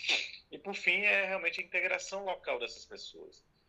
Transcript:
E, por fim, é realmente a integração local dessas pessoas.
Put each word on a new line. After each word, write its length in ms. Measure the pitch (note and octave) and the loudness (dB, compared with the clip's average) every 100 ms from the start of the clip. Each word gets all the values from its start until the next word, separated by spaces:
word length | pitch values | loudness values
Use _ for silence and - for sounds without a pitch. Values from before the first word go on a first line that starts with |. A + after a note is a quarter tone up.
| - - - - - | 0 2 0 -8 -14
E, 80 | D#3 | -10
por 160 | G3 F#3+ | -6 -2
fim, 260 | F3+ F#3 | 2 4
é 240 | G#3 G3 F#3+ | 6 4 4
realmente 340 | F#3+ E3 F3 | 2 0 -2
a 40 | |
integração 600 | F3 F3+ F#3 F3+ - G3 | -2 0 2 0 -2 -4
local 360 | G3 E3 - B2+ | -2 -2 -2 -2
dessas 260 | A#2 - - | -2 -8 -14
pessoas. 580 | G#2 - - D#2+ - _ _ | -12 -12 -14 -16 -20 _ _